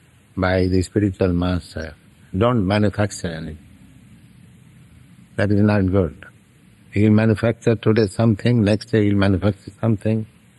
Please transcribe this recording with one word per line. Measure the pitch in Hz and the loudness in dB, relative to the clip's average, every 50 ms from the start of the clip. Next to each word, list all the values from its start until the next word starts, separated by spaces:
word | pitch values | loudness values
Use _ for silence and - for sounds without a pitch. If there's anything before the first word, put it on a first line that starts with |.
| _ _ _ _ _ _ _ | _ _ _ _ _ _ _
by | - 95 92 92 95 92 | -4 -2 0 0 0 0
the | 92 92 92 90 | 2 0 0 -2
spiritual | - - 110 101 101 95 - 98 92 87 | 0 -2 -2 -2 -2 0 0 -2 0 0
master. | 87 90 90 92 85 - - - 82 80 80 80 - _ - _ _ - - - | -2 -2 -2 -4 -4 -6 -10 -14 -12 -12 -12 -14 -20 _ -20 _ _ -20 -10 -4
Don't | 92 107 120 127 117 95 | 0 0 2 2 0 0
manufacture | 90 101 107 104 104 - - 104 104 - - - 90 | 0 0 2 0 0 0 -2 -4 -4 -4 -8 -10 -10
anything. | 82 80 82 80 80 80 - - - - - - - - - - - - - - - - - - - - - - - - - - - - - - - - - - - | -10 -10 -12 -14 -14 -16 -20 -20 -20 -20 -20 -20 -20 -20 -20 -20 -20 -20 -20 -20 -20 -20 -20 -20 -20 -20 -20 -20 -20 -20 -20 -20 -20 -20 -20 -20 -20 -20 -20 -16 -4
That | - 101 101 | -4 0 0
is | 104 101 104 | 2 2 4
not | 104 104 104 95 92 | 2 2 2 0 0
good. | 90 101 92 76 - - - - - - _ _ _ _ _ - - _ - - - | 2 0 0 0 -4 -12 -20 -20 -20 -20 _ _ _ _ _ -20 -20 _ -20 -8 -2
He | 98 104 | 2 2
will | 110 107 | 4 4
manufacture | 107 110 113 107 98 - 117 117 - - 117 117 | 4 4 2 0 0 0 -2 -2 -2 0 -2 -2
today | 101 - 113 110 113 110 98 | 0 0 0 2 2 0 0
something, | - - 113 117 107 - - 120 123 120 107 | 0 0 0 0 0 0 0 0 0 2 2
next | 98 107 107 - - - | 2 0 -2 -2 -2 -2
day | 110 104 | 0 0
he | 104 | 2
will | 101 101 | 0 2
manufacture | 98 98 98 90 92 104 101 - - - - _ | 2 2 0 0 0 -2 -2 -2 -10 -20 -12 _
something, | - 117 113 101 - 110 110 110 110 - _ _ _ _ _ | -2 -2 -2 -2 -2 -4 -4 -4 -6 -10 _ _ _ _ _